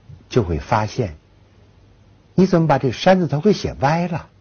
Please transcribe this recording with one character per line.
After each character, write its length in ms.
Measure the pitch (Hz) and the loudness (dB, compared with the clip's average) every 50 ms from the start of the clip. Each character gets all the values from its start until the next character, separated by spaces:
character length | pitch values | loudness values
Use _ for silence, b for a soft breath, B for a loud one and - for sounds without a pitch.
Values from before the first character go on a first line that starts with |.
| _ - - - - - | _ -20 -20 -20 -14 -2
就 140 | - 131 101 | -2 -2 0
会 160 | 85 85 73 | 0 -2 -6
发 260 | - - 120 107 110 | -2 -2 -2 -2 -2
现， 320 | 107 - - 120 87 78 - _ _ _ _ _ _ _ _ _ _ _ _ _ _ _ _ _ _ _ _ _ _ - | -2 -4 -6 -6 -6 -6 -12 _ _ _ _ _ _ _ _ _ _ _ _ _ _ _ _ _ _ _ _ _ _ 0
你 100 | - 185 | 2 2
怎 160 | 180 190 165 | 4 4 2
么 60 | 165 151 | 2 2
把 100 | 143 131 | 2 2
这 100 | - 127 | 0 -2
个 40 | 110 | -4
山 260 | - - 185 190 185 | 0 2 4 4 4
字 80 | 180 - | 2 -2
头 140 | 139 147 | -2 0
给 100 | 156 208 | 2 2
写 240 | 190 - - 87 71 71 | 0 2 -2 -8 -6 -2
歪 280 | 95 139 160 170 175 180 | -2 0 0 0 -2 -4
了？ 220 | 170 - - - _ _ | -6 -8 -10 -12 _ _